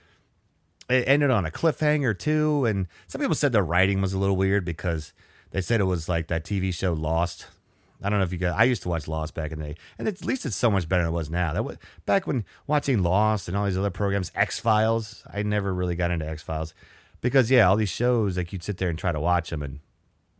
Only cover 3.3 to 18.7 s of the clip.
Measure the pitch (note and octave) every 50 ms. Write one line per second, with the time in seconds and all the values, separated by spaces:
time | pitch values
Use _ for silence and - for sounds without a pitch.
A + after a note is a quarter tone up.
3.3 | D#3+ - - C3+ A#2 G#2+ F#2 D2+ E2+ F2+ F#2+ G2 G2 G2 G2 F#2+ G2 F#2+ G2 G2
4.3 | F#2+ F#2 G2 F#2+ G2 G2+ F2+ F2 E2 - - F2+ E2 D#2 D2 - - _ _ _
5.3 | _ _ _ _ - F#2+ F2+ - A#2 A2 G2 F#2 F2+ E2+ D#2+ - F2 E2+ D#2+ -
6.3 | E2+ E2 - - G2+ G2 F#2 F#2+ F2 - - F#2 E2+ D#2 D#2 D#2 D#2+ E2 E2+ E2+
7.3 | - - - - - _ _ _ _ _ _ _ _ - - G2+ G#2 G2+ F#2+ F2
8.3 | F#2 E2 F2+ F2 D#2+ F2+ A#2 C3 B2 - - F2+ E2+ E2 D#2 D2+ D#2 D#2+ D#2 D#2
9.3 | - - D#2 D2+ D#2 D2+ D2+ D2 D2+ - - - - - A3+ A3+ F#3 - E3+ F#3+
10.3 | B3+ B3+ - B2 A2 - - A2+ G#2 F#2+ E2+ D#2+ F#2 F2+ E2+ E2 E2 E2+ D#2+ D2
11.3 | E2 F2+ F2 D#2+ D2+ F#2 A#2+ C#3 - - - - - - - - G3+ F#3+ - -
12.3 | C#3 B2 G#2+ - - - _ - D3+ D3 - - C3 G#2 F2+ F2 F2+ G2+ G#2+ G#2+
13.3 | G#2+ G2+ - - F#2 G2+ G#2 G2 F#2 F#2 G2 G2+ F#2 - G#2 G2 G2 G2+ F2+ -
14.3 | - F#2+ G#2+ - - - - A2+ G#2+ G#2+ A2 A2+ A2+ A#2 A2 - - - - -
15.3 | - G2+ G#2 G#2 G#2 G#2 G2 G2 F#2 F2+ F2+ F2+ F2 E2 F2 F2 F2 E2 D#2 D#2
16.3 | D#2+ D#2 - - D#2+ D#2 D#2+ D#2 - _ - - - - - _ - - - B2
17.3 | B2+ C3+ A#2+ A2 C3 B2 G2+ F2+ G2 A2 G#2+ F#2+ - - B2 B2 B2 A#2+ G#2+ G2
18.3 | F2+ F#2 F2+ - G2+ F2 - -